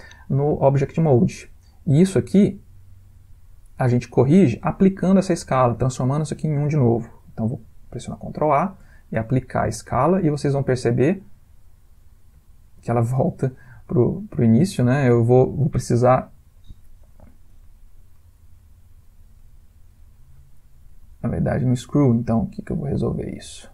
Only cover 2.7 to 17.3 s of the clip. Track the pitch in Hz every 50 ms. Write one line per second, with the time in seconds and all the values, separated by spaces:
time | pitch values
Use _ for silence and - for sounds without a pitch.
2.7 | - - - - - - - - - - - - - - - - - - - -
3.7 | - - 135 123 120 123 - - - 135 123 135 170 202 180 123 98 - - 160
4.7 | - - 196 190 190 - 165 185 196 190 180 - 170 - - - 135 131 127 120
5.7 | 110 - 123 131 - - 131 127 139 156 156 - 143 - - 156 147 143 147 143
6.7 | 160 147 123 113 117 113 117 - - - _ - - - 113 113 135 - - -
7.7 | - - - - - 120 - - - - - - - - 147 156 139 143 180 196
8.7 | - - - - - - - - - 110 110 - 127 131 - - - 113 107 107
9.7 | 107 - - - - 120 135 165 185 190 165 147 147 139 - 143 139 139 135 -
10.7 | 127 127 - 120 120 123 127 160 196 - - - - - - _ - - - -
11.7 | - _ _ - - - - - - - - - _ - _ - - - - -
12.7 | - - - - 117 120 117 117 127 131 - 180 - - 139 127 - - - -
13.7 | - - - - - 127 117 - - 196 214 - - - 120 113 113 123 180 190
14.7 | - - 123 123 131 147 135 123 120 120 117 120 123 127 - - - - 131 165
15.7 | - 123 - - 123 117 120 123 127 - - - - - _ _ _ - - -
16.7 | - - - - - - - - - - - -